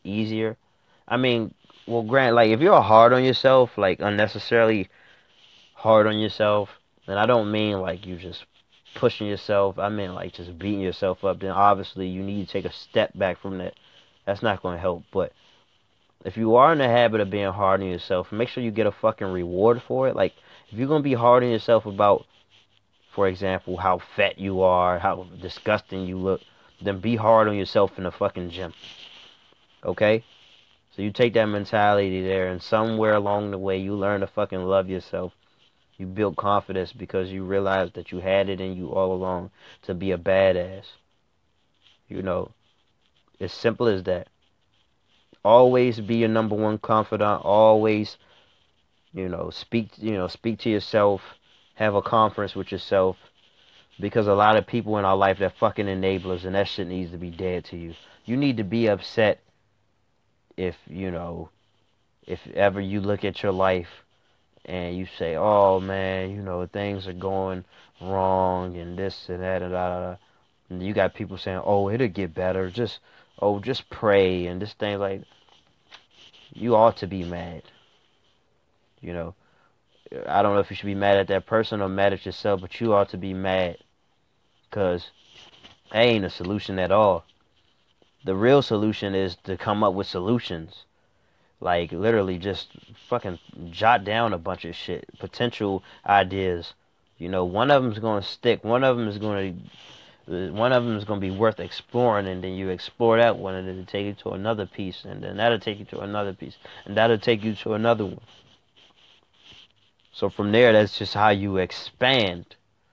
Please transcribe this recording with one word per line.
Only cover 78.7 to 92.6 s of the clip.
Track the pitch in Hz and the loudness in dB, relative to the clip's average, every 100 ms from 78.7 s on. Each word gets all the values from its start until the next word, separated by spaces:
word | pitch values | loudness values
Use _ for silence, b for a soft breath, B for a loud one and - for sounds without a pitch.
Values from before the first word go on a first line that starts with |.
| _ _ _ | _ _ _
You | 87 | -12
know, | 87 85 - _ _ _ _ _ _ - - - | -10 -10 -14 _ _ _ _ _ _ -16 -12 -2
I | 90 | 2
don't | 101 | 4
know | 101 | 2
if | 98 | 0
you | 98 | -6
should | 101 | -6
be | |
mad | 98 101 98 | 0 4 4
at | 95 | 4
that | 95 - | -2 0
person | 110 113 107 | -2 0 -2
or | 98 | -2
mad | 95 98 | 2 2
at | 95 95 | 0 -8
yourself, | - 107 98 | -6 -2 -2
but | 92 - | -4 -6
you | 117 | 2
ought | 101 98 | 2 2
to | 92 | -4
be | 95 | -8
mad, | 95 95 92 90 - _ _ _ _ _ _ _ _ _ | -6 -2 0 -2 -6 _ _ _ _ _ _ _ _ _
'cause | 104 92 90 - _ _ - - _ - _ _ | -2 -2 -2 -8 _ _ -20 -20 _ -20 _ _
that | 110 | 4
ain't | 120 113 92 | 4 4 0
a | |
solution | - 90 104 - 95 | -6 -6 -6 -4 -4
at | 90 | 2
all. | 101 104 85 - _ _ _ _ _ _ _ _ _ | 4 6 4 -4 _ _ _ _ _ _ _ _ _
The | - 95 | -6 0
real | 117 143 | 4 4
solution | 131 107 107 104 101 95 | 4 0 0 -2 -4 -2
is | 92 90 - | -4 -6 -12
to | 92 | -8
come | - 104 | -2 0
up | 107 95 | 2 0
with | 95 | -6
solutions. | 92 92 120 - 85 80 - _ _ _ _ _ _ _ _ | -6 -2 -2 -4 -10 -12 -20 _ _ _ _ _ _ _ _
Like, | 90 87 87 | -2 -2 -2
literally | 85 110 113 95 90 | -2 0 2 0 -4
just | 98 90 | -6 -8